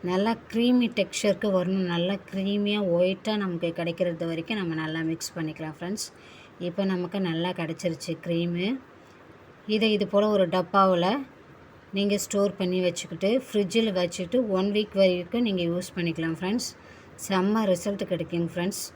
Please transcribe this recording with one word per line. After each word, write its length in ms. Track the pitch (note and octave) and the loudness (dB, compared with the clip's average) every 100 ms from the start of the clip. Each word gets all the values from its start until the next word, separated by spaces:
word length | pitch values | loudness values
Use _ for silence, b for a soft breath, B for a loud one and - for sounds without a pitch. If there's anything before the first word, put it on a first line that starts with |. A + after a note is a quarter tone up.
| F3+ | 0
நல்லா 220 | F#3 G#3 A#3 - | 0 2 -2 -4
க்ரீமி 360 | A3 A#3+ B3 A#3+ A#3 | 0 4 4 4 0
டெக்ஸ்சருக்கு 520 | G3 - G#3 F#3+ G#3+ F#3 | -2 0 0 2 2 2
வரணும். 340 | F3+ F#3+ F#3 | 2 0 0
நல்லா 240 | E3+ F3 G3 - | 0 0 -2 -4
க்ரீமியாக 600 | F#3+ G3 G3+ G3+ G#3 G3 E3+ | -4 -2 0 0 0 2 4
ஒயிட்டாக 460 | F3+ F#3+ A3 G#3+ | 2 2 -2 -2
நமக்கு 260 | F#3+ E3+ E3+ E3 | -2 -2 -4 -2
கிடைக்கிறது 500 | E3+ E3 F3 E3 E3+ | -4 -2 -2 -2 -4
வரைக்கும் 300 | E3 E3 A3 | -4 -4 -4
நம்ம 180 | F3 D#3+ | -2 -4
நல்லா 200 | D#3+ D#3+ D#3+ | -4 -2 -2
மிக்ஸ் 240 | D#3+ - F3 | -4 -6 -6
பண்ணிக்கலாம் 400 | D#3 D#3 D#3 D3+ | -6 -6 -10 -8
ஃப்ரெண்ட்ஸ். 300 | E3+ G#3 - B B B B - F3 | -8 -6 -8 B B B B -8 -6
இப்போ 120 | F3 F#3+ | -2 0
நமக்கு 260 | F#3 F3+ G3+ F#3 | 0 -2 -2 -2
நல்லா 240 | D#3+ F3+ F3+ | 0 -2 -2
கிடச்சிருச்சு 540 | E3 D#3+ F3+ D#3+ - E3 E3+ | -6 -4 -4 -4 -8 -8 -2
க்ரீமு. 400 | E3+ E3+ F3 F#3+ C4 - - B B - - - - - G#3+ | -2 0 -2 -2 -4 -8 -20 B B -20 -20 -20 -18 -2 2
இதை 180 | A3 G#3 | 2 2
இது 80 | G3 G3+ | 2 4
போல் 160 | G#3+ | 4
ஒரு 120 | G#3 F3+ F#3 | 4 4 2
டப்பாவில் 540 | F3 G3+ F#3+ F3+ F3+ C4 C4+ - - - - - - G3 | 2 4 6 6 4 0 -4 -16 -20 -20 -20 -20 -8 -2
நீங்கள் 280 | G3+ G3+ - | 0 0 0
ஸ்டோர் 340 | G3+ G3+ G3 | 0 0 0
பண்ணி 180 | F#3 F#3 F3+ | 0 2 0
வச்சுக்கிட்டு 440 | F3 - E3 F#3+ B3+ B3+ | 0 -10 -2 0 0 0
ஃப்ரிட்ஜில் 500 | G#3 G3 A3+ A3+ F#3 | -2 2 2 2 0
வச்சுட்டு 360 | F3 F#3 F3 B3 A3+ F#3 | -2 -2 -2 0 2 0
ஒன் 120 | G3 G#3 | 2 0
வீக் 240 | G#3+ G3 | 0 4
வரைக்கும் 440 | F#3+ F3+ F3 A#3 A#3+ | 4 4 -2 -2 0
நீங்கள் 220 | F#3+ E3+ | 0 0
யூஸ் 240 | F3 F3+ - | -2 -4 -4
பண்ணிக்கலாம் 400 | E3+ D#3+ E3 D#3+ | -2 -2 -4 -2
ஃப்ரெண்ட்ஸ். 280 | F#3 A#3 - - B B B - - | -2 -2 -4 -12 B B B -16 -2
செம்ம 380 | F#3+ F#3+ A3 G#3 | 0 2 2 2
ரிசல்ட் 360 | F3 G#3 G3+ F#3+ | 0 0 -6 -4
கிடைக்குங்க 400 | E3+ E3 E3+ E3+ | -4 -2 -2 -2
ஃப்ரெண்ட்ஸ். 300 | - F3+ - - | -2 -4 -4 -10